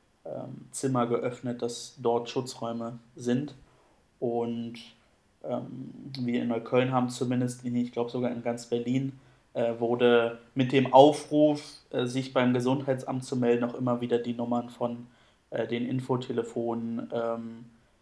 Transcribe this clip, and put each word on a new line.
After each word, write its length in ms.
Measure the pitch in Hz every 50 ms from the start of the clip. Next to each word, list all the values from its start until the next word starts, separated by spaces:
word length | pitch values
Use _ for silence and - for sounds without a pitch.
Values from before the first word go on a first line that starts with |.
| _ _ _ _ -
ähm, 420 | - - 135 127 127 135 - - -
Zimmer 360 | - - - 135 131 123 117 113
geöffnet, 540 | 120 - - 127 123 - - 123 120 120
dass 340 | 120 120 120 - - - - -
dort 320 | 123 117 117 117 117 -
Schutzräume 720 | - 139 127 127 - - 117 117 117 117 117 117 127 - - _ -
sind. 400 | - 120 120 123 135 151 147 - - - _ _ _ _ _ _ _ _ _ _ -
Und, 560 | 147 120 117 117 117 117 117 117 117 117 117 - - - - _ _ _ _ _ _ _ _ _ -
ähm, 500 | 151 123 123 - - - 123 135 - - - - 139 135 135
wir 220 | 123 120 120 120
in 80 | 120 120
Neukölln 420 | 117 113 113 - 127 127 131 131
haben 180 | 131 127 123 123
zumindest, 560 | 123 - 127 123 127 123 123 123 123 - -
ich 260 | 123 120 120 120 120
glaub 200 | - 120 120 120
sogar 200 | - 127 123 120
in 120 | 120 117 117
ganz 240 | 120 117 120 - -
Berlin, 460 | 120 120 120 120 127 135 139 135 131 - - _ _ _ _ _ -
äh, 260 | 127 120 117 117 117
wurde 600 | 120 117 123 120 123 120 120 120 117 117 117 - - - -
mit 180 | 135 131 127
dem 220 | 143 135 123 123 -
Aufruf, 680 | 131 143 151 147 - - - 151 151 151 151 147 147 - - - - - -
äh, 140 | - 135 127
sich 280 | 123 123 131 131 - -
beim 200 | 139 123 123 123
Gesundheitsamt 720 | 127 120 127 131 131 - - 131 127 - - 131 127 127
zu 100 | - 139
melden, 280 | 127 123 120 120 120 120
auch 100 | 120 120
immer 280 | - 127 127 120 120
wieder 180 | 120 120 120 120
die 140 | 120 123 117
Nummern 360 | 120 120 117 120 120 117 -
von, 380 | - - 123 120 120 117 120 - - _ _ _ _ _ _ -
äh, 160 | - - 113 113
den 200 | 120 117 123 123
Infotelefonen, 1200 | 131 131 127 - 131 123 - - 120 117 113 - - 123 117 117 117 117 117 117 113 117 117 113
ähm, 540 | - 117 117 117 113 117 117 113 113 117 120 - - _ _ _ _ _